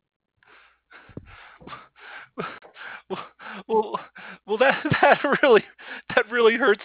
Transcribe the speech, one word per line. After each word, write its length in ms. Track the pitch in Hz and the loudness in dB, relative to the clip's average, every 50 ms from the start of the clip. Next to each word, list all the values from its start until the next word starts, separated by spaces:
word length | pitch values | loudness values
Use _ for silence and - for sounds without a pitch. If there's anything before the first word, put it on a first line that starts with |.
| _ _ _ _ _ _ _ _ _ _ - - _ _ _ _ _ _ - - - - - - - - - - - - - - - - - - - _ _ - - - - - - - _ | _ _ _ _ _ _ _ _ _ _ -20 -20 _ _ _ _ _ _ -20 -20 -20 -20 -20 -20 -20 -20 -20 -20 -20 -20 -20 -20 -20 -18 -18 -18 -20 _ _ -20 -20 -20 -18 -18 -20 -16 _
Well, 100 | 247 - - - - - - - - - - - - - - 185 - - - _ - - - 214 196 - | -12 -12 -12 -12 -16 -20 -20 -20 -20 -18 -18 -18 -18 -14 -12 -12 -12 -12 -14 _ -20 -18 -16 -16 -14 -6
well, 320 | - 226 214 214 202 - - - - - - - - - - _ | -2 0 0 0 -2 -4 -10 -10 -14 -20 -20 -20 -20 -20 -14 _
well, 100 | 196 214 | -4 0
that, 260 | 220 254 269 - - - 302 - | 2 4 4 2 2 0 -2 -2
<laughs> 80 | - | 0
that 180 | - 285 233 - - 285 262 - - | 2 2 2 2 0 -2 0 2 4
really, 200 | 277 226 - - - - - - - - - - - - | 6 6 6 4 0 -12 -20 -18 -18 -18 -16 -10 -4 -2
that 140 | 254 240 214 | -2 0 0
really 240 | 233 240 226 220 233 | 2 2 4 4 4
hurts 260 | 226 269 226 208 - | 4 2 2 2 0